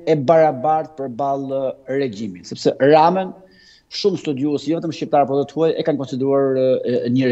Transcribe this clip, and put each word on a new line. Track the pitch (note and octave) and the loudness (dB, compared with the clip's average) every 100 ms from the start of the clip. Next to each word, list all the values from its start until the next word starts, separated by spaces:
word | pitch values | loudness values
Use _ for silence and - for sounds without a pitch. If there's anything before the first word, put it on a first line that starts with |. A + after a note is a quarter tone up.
e | D#3 D#3 C3+ | 0 0 4
barabartë | E3 D#3 C3 D3 D#3 D#3+ - | 4 4 2 -2 -2 -4 -10
përballë | C3+ A2+ C#3 C#3 C3+ C3+ C3 - - | -10 -6 -4 -4 -4 -4 -4 -6 -6
regjimit, | C#3 C3+ G2 G#2+ F2 - | -4 -4 -6 -10 -12 -14
sepse | - D3 - | -2 -2 2
Ramën | C#3 D#3 E3 F#3 F#3 - _ _ _ _ _ - | 6 6 6 2 -4 -10 _ _ _ _ _ -2
shumë | G#3 E3 D#3+ | -2 -2 -6
studiues, | C3 D3 C#3+ C#3+ | -4 -2 -4 -4
jo | E3 | -4
vetëm | E3 | -4
shqiptar, | - D3+ D3 C3+ | -8 -2 0 2
po | C#3 | 0
të | C#3 D3+ | -2 0
thuaj, | D#3+ - | 0 0
e | - | -2
kanë | C#3 | -2
konsideruar, | C3 B2+ C3+ C#3 C3+ C3 | -4 -4 0 0 0 0
e, | C3 B2+ | 0 0
e, | - B2 B2 B2+ | 0 -2 0 0
një | B2+ | 2